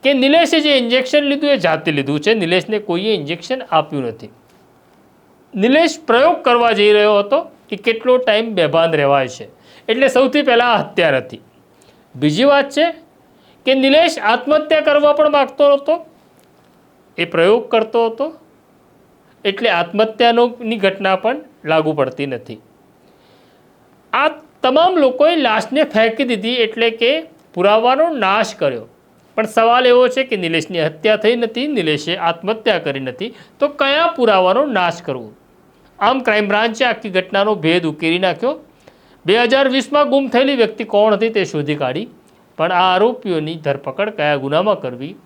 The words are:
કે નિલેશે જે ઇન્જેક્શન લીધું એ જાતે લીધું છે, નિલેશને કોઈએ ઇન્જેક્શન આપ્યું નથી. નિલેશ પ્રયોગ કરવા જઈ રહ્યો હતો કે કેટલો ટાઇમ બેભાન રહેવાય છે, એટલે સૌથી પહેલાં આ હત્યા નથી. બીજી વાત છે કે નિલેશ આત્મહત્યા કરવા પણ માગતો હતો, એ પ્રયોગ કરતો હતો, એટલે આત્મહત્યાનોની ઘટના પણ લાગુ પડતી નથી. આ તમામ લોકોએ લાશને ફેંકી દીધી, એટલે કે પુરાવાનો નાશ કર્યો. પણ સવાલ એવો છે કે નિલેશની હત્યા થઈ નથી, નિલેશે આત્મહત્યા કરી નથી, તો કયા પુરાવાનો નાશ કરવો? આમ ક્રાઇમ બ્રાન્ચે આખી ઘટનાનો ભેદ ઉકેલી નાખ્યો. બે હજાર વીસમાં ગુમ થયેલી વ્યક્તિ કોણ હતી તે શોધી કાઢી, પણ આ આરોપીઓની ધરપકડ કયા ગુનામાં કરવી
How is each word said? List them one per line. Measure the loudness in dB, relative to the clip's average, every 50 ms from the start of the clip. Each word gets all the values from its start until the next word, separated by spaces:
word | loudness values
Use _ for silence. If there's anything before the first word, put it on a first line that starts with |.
| 2
કે | 2 2
નિલેશે | 2 2 4 4 4 2 2 2 0
જે | 2 2 0 0
ઇન્જેક્શન | 0 0 0 -2 -2 2 0 0 0 0
લીધું | -2 -2 0 0 0
એ | 0 0
જાતે | 0 -2 0 -2 -2
લીધું | -2 -2 -2 -2 -4 -2 0
છે, | 0 0
નિલેશને | 0 0 0 0 -2 -2 -2 -6 -6
કોઈએ | -4 -4 -4 -4 -2 -2 -4
ઇન્જેક્શન | -4 -4 -6 -8 -10 -6 -8 -8 -8 -6 -2
આપ્યું | -2 -2 -2 -2 -6 -8 -6 -8
નથી. | -10 -12 -18 -20 -20 _ _ _ _ _ _ _ _ _ _ _ _ _ _ _ _ _ _ _ _ _ _ _ -6
નિલેશ | -2 2 2 4 4 2 2 0 -6 -2 0
પ્રયોગ | 2 4 4 2 2 0 0
કરવા | 0 2 4 4 2 2 4
જઈ | 4 4 4
રહ્યો | 4 4 4 2 2
હતો | 2 0 -2 -2 -2 -4 -14 _ _ _
કે | -12 -6 -2
કેટલો | -4 -4 -2 0 2 2 2
ટાઇમ | 2 2 0 0 0 -2 -2
બેભાન | 0 0 2 2 2 2 2 0 0
રહેવાય | 2 2 2 2 0 -2 -8
છે, | -14 -18 -20 -20 _ _ -20 -20 -20 _ -4
એટલે | -2 0 0 2
સૌથી | 4 2 2 2 2 0 0 2
પહેલાં | 2 2 2 2 2
આ | 0 0
હત્યા | -2 -2 0 0 2 2 0
નથી. | -2 -6 -16 -20 _ _ _ _ _ _ _ _ _ _ _ _ _ _ _
બીજી | -2 -2 -2 0 2 2 4
વાત | 4 4 2 0 0
છે | 0 0 0 -2 -6 -18 _ _ _ _ _ _ _ _ _ _ _ _
કે | 0 0
નિલેશ | 2 2 4 4 4 4 2 0 -2 -2 0
આત્મહત્યા | 0 0 0 0 0 0 2 0 0 0 2 2
કરવા | 2 2 4 2 4 4
પણ | 2 2 4 2
માગતો | 0 0 0 2 2 4 4
હતો, | 2 0 -2 -4 -4 -4 -16 _ _ _ _ _ _ _ _ _ _ _ _ _ _ _ _ _ _ _ _ _ -6
એ | -6 -4 0
પ્રયોગ | 0 2 4 2 2 0 0
કરતો | -2 -2 -2 0 -2 -2 -2 -2
હતો, | -2 -6 -8 -8 -8 -14 _ _ _ _ _ _ _ _ _ _ _ _ _ _ _ _ _ _ _ _ _
એટલે | -6 -6 -2 -2 0
આત્મહત્યાનોની | 0 0 -2 -4 -2 -2 -2 -2 0 0 2 2 4 2 2 0 -2 -6 -8 -8 -6 -2 -2
ઘટના | -2 -2 -2 -2 -2 -2 0 -2
પણ | -4 -4 -4 -10 -18 _ _ _ 0
લાગુ | 0 0 0 0 0 -2
પડતી | -2 -2 -2 -6 -8 -6
નથી. | -6 -10 -12 -14 -18 -18 _ _ _ _ _ _ _ _ _ _ _ _ _ _ _ _ _ _ _ _ _ _ _ _ _ _ _ _ _ _ -2
આ | 0 0 0 -2 -6 -20 _ _ _
તમામ | -2 0 2 4 4 4 4 2 2
લોકોએ | 2 2 2 2 2 2 2
લાશને | 0 0 0 -2 -4 -2 -2 -2 -2 0 2
ફેંકી | 0 0 0 0 -2 -2 -2
દીધી, | -2 -4 -2 -4 -2 0 -2
એટલે | -2 -2 -2 -2 -2 0 0
કે | 0 0 0 -2 -4 -10 _ _ _ _ _
પુરાવાનો | 0 2 2 2 4 4 2 2 2 0 0 0 -2 0
નાશ | 0 2 0 0 -2 -4 -4
કર્યો. | -4 -2 -2 -4 -12 -16 _ _ _ _ _ _ _ _ _ -4
પણ | -4 -2 0
સવાલ | 2 4 4 4 4 4 4
એવો | 4 6 4 2
છે | 2 -2 -4 -4
કે | -4 -4
નિલેશની | -4 -2 -2 -2 -2 -2 -4 -2 -2
હત્યા | -2 -4 -2 0 0 0 2 2
થઈ | 0 0 0
નથી, | -2 -4 -4 -6 -6 -4
નિલેશે | -4 -2 -2 -2 -2 -2 -2 -6 -6 -2
આત્મહત્યા | -2 -2 -4 -2 -4 -6 -6 -4 -2 -2 -2 -2 -2
કરી | -4 -6 -6 -6
નથી, | -10 -10 -10 -10 -12 -12 -16 -20 _ _ _
તો | -4 -4 -2 -2
કયા | -2 0 0 0 0 -2 0 0
પુરાવાનો | 0 2 2 4 4 2 2 2 0 0 0
નાશ | 0 0 -2 -2 -6 -8 -10
કરવો? | -8 -8 -10 -14 -20 _ _ _ _ _ _ _ _ _ _ _ _ _
આમ | 0 0 0 0 0 0
ક્રાઇમ | 0 0 0 0
બ્રાન્ચે | 0 0 0 -2 -2 -2 -2
આખી | -2 -2 -4 -8 -4 -4
ઘટનાનો | -4 -4 -2 -2 -2 0 0 -2
ભેદ | -2 0 0 0 0 0 -2
ઉકેલી | -6 -4 -4 -4 -2 0 -2
નાખ્યો. | -2 -2 -2 -4 -4 -4 -6 -12 _ _ _ _ -20 _ _ _ _ _ _ _
બે | 0 2 2
હજાર | 2 2 2 2 2 2
વીસમાં | 0 -2 -4 0 0 0 0 2 2
ગુમ | 0 -2 0
થયેલી | 0 0 0 0 2 0
વ્યક્તિ | 0 0 0 -8 -10 -2 0
કોણ | 2 2 4 2 2
હતી | 0 -2 0
તે | -2 -4 -2
શોધી | -4 -6 -4 -4 -4 -4
કાઢી, | -4 -4 -4 -6 -8 -10 -16 _ _ _ _ _ _ _ _ -4
પણ | -4 -2 0 2
આ | 2 2
આરોપીઓની | 2 2 2 0 0 -2 -6 -6 -4 -4 -4 -6 -10 -8 -4
ધરપકડ | -4 -4 -4 -6 -10 -6 -6 -6 -6 -4 -2
કયા | -2 0 0 -2 -2
ગુનામાં | -2 -2 0 0 0 -2 -2
કરવી | -4 -10 -10 -10 -14 -14 -14 -18 _